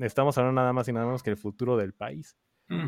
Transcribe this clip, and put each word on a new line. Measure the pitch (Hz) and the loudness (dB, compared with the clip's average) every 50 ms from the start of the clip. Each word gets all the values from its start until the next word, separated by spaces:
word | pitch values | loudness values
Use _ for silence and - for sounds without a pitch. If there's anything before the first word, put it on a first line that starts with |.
estamos | 123 107 - 135 135 147 139 135 | -4 0 2 2 2 4 4 4
hablando | 123 127 131 131 | 2 2 4 2
nada | 127 123 127 | 2 2 2
más | 127 113 127 | 0 0 -2
y | |
nada | 117 113 117 | -2 -2 -2
menos | 120 127 127 | -2 -2 -2
que | - 107 | -2 -4
el | 104 - | -4 -4
futuro | - - 202 - 127 123 123 | -6 -10 -6 -4 0 0 2
del | 113 101 95 - | 0 0 -2 -6
país. | - 104 123 143 156 151 - _ _ _ _ _ _ _ - 175 170 160 | -10 -10 -10 -10 -12 -14 -16 _ _ _ _ _ _ _ -8 -6 -4 -4